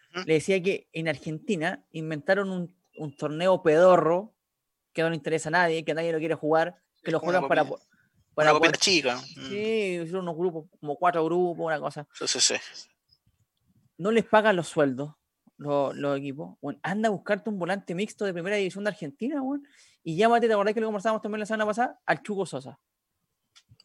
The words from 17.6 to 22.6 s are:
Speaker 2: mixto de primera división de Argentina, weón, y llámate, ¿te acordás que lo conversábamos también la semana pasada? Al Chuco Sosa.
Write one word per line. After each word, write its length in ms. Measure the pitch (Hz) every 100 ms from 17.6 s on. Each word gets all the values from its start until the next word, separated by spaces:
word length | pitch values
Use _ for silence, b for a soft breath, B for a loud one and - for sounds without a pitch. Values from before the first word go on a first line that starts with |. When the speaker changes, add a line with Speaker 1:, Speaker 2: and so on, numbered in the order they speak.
| 170 196 - 175
Speaker 2:
mixto 280 | 214 -
de 80 | 202
primera 240 | 175 170 208
división 280 | 185 190
de 60 | 208
Argentina, 520 | - 151 - 233 302
weón, 240 | 262 285 285 b b b
y 120 | 165 160
llámate, 300 | 226 233 226
¿te 60 |
acordás 220 | 208 202
que 60 | 220
lo 60 | 220
conversábamos 360 | 208 220 220
también 180 | 214 214
la 60 | 208
semana 200 | 220 214
pasada? 340 | 214 262 294 -
Al 160 | 160
Chuco 240 | - 196 180
Sosa. 320 | 139